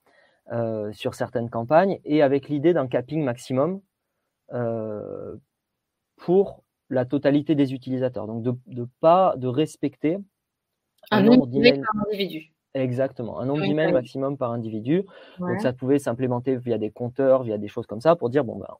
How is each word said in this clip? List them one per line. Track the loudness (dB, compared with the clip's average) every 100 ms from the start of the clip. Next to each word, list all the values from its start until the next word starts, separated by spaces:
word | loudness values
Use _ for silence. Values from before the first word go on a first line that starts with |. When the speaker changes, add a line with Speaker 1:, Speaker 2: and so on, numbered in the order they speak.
| _ _ _ _ -10
Speaker 1:
euh, | -6 -4 -4 -8
sur | -6 -8
certaines | -6 -6 -4 -6
campagnes | -6 2 4 4 0
et | 0 2
avec | 4 2 -2
l'idée | 0 2
d'un | 2 0
capping | -2 -4 -4
maximum, | -2 -4 -4 0 0 -2 _ _ _ _ _ _ -12
euh, | -6 -4 -4 -6 -8 -10 -12 -12 -14 _ _ _ _ _ _ _ _
pour | 2 2 2 -4 _ _ -4
la | -4 0
totalité | 0 2 2 2 2
des | 2
utilisateurs. | 0 -6 -4 -4 -4 -8
Donc, | -6
de, | -4 -4 -8
de | -10 -10 0
pas, | 4 6 4 0
de | -2
respecter | -2 -2 -2 -6 -2 -2 -2 -6 _ _ _ _ _ _ _ 0
Speaker 2:
Un | 4
Speaker 1:
un |
Speaker 2:
nombre | 8
Speaker 1:
nombre | 6 6
Speaker 2:
d'emails | 6 6
Speaker 1:
d'emails. | 6 0
Speaker 2:
par | -4 -4
individu. | -4 -4 -6 -16 _ _
Speaker 1:
Exactement, | -4 -2 0 -2 -4 -10 -6
un | -4
nombre | -2
Speaker 2:
Sur | 0
une |
Speaker 1:
d'emails | 2 2
Speaker 2:
page. | 0
Speaker 1:
maximum | -2 -4 -4 -2
par | -4
individu. | -4 -6 -6 -2 -2 -2 -12 -20 -10
Speaker 2:
Ouais. | -6
Speaker 1:
Donc, | -2
ça | -2
pouvait | -2 0 0
s'implémenter | 0 -2 -2 -2 -2 -4
via | -2 -4
des | -4
compteurs, | -6 -8 0 4 4
via | 2 -6
des | -6
choses | -10 -10
comme | -2
ça, | 2 2
pour | 2
dire, | 0
bon, | -2 -6
bah, | -12